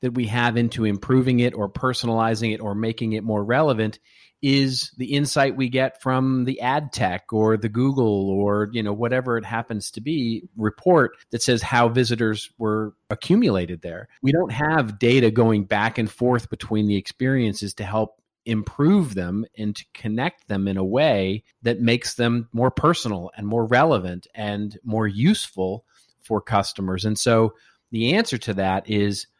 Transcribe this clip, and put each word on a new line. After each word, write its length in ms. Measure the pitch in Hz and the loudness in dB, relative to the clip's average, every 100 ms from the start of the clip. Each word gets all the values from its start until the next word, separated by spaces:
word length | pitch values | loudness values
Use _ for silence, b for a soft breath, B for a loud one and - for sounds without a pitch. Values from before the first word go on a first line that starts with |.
that 140 | 127 123 | -4 -2
we 100 | 110 | -2
have 320 | 120 120 117 | 0 2 2
into 280 | 117 123 107 | 0 0 -2
improving 540 | 101 - 131 127 123 | -2 2 2 4 2
it 140 | 120 | 2
or 160 | 110 98 | 0 -6
personalizing 840 | - 127 120 117 113 113 110 113 | -2 -4 -2 -2 0 0 0 -2
it 80 | 107 | -4
or 120 | 107 | -6
making 400 | 104 113 113 113 | -4 -4 -4 -4
it 100 | 107 | -4
more 200 | 110 104 | -2 -2
relevant 560 | 104 131 156 110 110 - b b b b | 0 2 2 2 -2 -4 b b b b
is 500 | 139 139 135 123 - - | 0 2 2 -2 -8 -8
the 160 | 123 | -2
insight 420 | 143 143 147 139 131 | -2 0 2 2 2
we 140 | 127 | -2
get 320 | 131 131 - | 0 -2 -2
from 440 | 131 131 131 131 123 | -2 2 2 0 0
the 140 | 135 | -2
ad 300 | 123 147 147 | 0 -2 -2
tech 400 | - 98 90 - | -4 -2 -4 -2
or 260 | 110 110 110 | 2 2 2
the 120 | 110 | 0
Google 600 | 113 135 135 113 101 98 | 0 0 2 2 2 0
or, 400 | 95 104 104 107 | 0 0 0 -2
you 100 | 117 | -4
know, 100 | 104 | -4
whatever 440 | 104 117 127 123 117 | -2 -2 -2 -2 -4
it 80 | 104 | -4
happens 460 | 117 117 107 - | -8 -6 -8 -8
to 100 | - | -10
be, 460 | 131 160 117 113 - - | -6 -4 -2 -4 -8 -2
report 540 | 107 - 180 165 120 B B | -2 0 4 4 4 B B
that 100 | 117 | -4
says 200 | - 120 | 0 0
how 280 | - 123 117 | 2 4 4
visitors 600 | 123 117 117 113 104 - - | 4 0 2 0 -2 -8 -6
were 360 | 110 107 107 - - | -2 -2 -4 -10 -10
accumulated 720 | 104 - 208 208 95 87 87 | -8 2 4 4 2 -2 -8
there. 260 | 87 80 - b | -12 -14 -16 b
We 100 | 135 | 0
don't 200 | 160 185 | 2 0
have 480 | 113 151 160 113 101 | -2 0 2 0 0
data 320 | 120 131 113 | 4 6 6
going 340 | 110 113 104 95 | 4 4 2 0
back 320 | 104 113 120 | 0 0 -2
and 140 | 107 | -4
forth 380 | - 123 123 - | -2 0 0 -4
between 380 | - - 107 104 | -12 -4 0 2
the 100 | 101 | 0
experiences 800 | - - 127 135 113 101 101 - | -4 -4 0 0 0 -4 -8 -8
to 80 | |
help 380 | 98 110 107 _ _ _ - | -4 -2 -4 _ _ _ -4
improve 720 | 110 104 - 151 202 143 95 | -4 -4 0 4 4 2 -4
them 300 | 87 101 113 - | -4 -4 -6 -6
and 180 | 107 104 | -6 -6
to 100 | - | -12
connect 540 | - 110 110 156 - - | -10 -6 -4 -4 -6 -6
them 200 | 98 98 | -4 -2
in 100 | 95 | -2
a 60 | |
way 600 | 95 120 151 104 95 110 _ _ | 0 2 2 2 0 -4 _ _
that 180 | 117 117 | -4 0
makes 340 | 117 120 - - | 2 0 -2 -2
them 340 | 120 120 113 | 0 0 -2
more 200 | 117 127 | 0 0
personal 600 | - 156 170 117 95 90 - | 2 0 0 -2 -6 -8 -8
and 120 | 104 | -4
more 180 | 117 110 | -2 2
relevant 600 | 123 160 117 90 90 - - | 4 4 2 -2 -8 -12 -8
and 420 | 104 104 104 107 | -6 -4 -6 -8
more 240 | 123 110 107 | -4 0 0
useful 800 | 98 156 214 - 98 92 98 _ b b b | 2 2 2 -2 -4 -4 -4 _ b b b
for 200 | - 107 | -4 -2
customers. 640 | - 104 95 - 95 92 107 | 2 0 0 -4 -6 -4 -4
And 120 | 107 | 0
so 360 | 123 113 110 b b b - | 2 4 2 b b b -10
the 240 | 113 117 196 | -2 0 2
answer 220 | 226 120 | 0 -4
to 160 | - 98 | -4 -2
that 340 | 95 95 - | 0 -2 0
is 380 | 104 101 98 - | 0 0 -2 -10